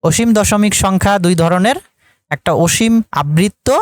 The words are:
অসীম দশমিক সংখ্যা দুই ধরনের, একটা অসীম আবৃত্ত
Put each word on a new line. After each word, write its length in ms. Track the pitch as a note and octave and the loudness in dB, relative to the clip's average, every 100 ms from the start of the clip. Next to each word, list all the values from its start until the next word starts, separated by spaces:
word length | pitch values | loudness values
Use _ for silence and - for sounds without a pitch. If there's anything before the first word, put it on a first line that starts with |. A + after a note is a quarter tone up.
অসীম 260 | E3 D#3+ A#3 G#3+ | -2 0 0 0
দশমিক 360 | G3+ G#3 G#3 - | 0 0 0 0
সংখ্যা 300 | G3 F#3+ G3 G3+ | -2 0 0 0
দুই 160 | F3 F3 | 0 0
ধরনের, 420 | E3 F3+ G3+ D4+ - _ _ _ _ | 0 0 0 -2 -8 _ _ _ _
একটা 200 | D3 - C#3+ E3 | -8 -2 0 0
অসীম 280 | - A3+ A3+ A3 - | 0 2 0 0 -4
আবৃত্ত 460 | D3 D#3 G3+ - - C#4 | -2 0 0 -2 -2 0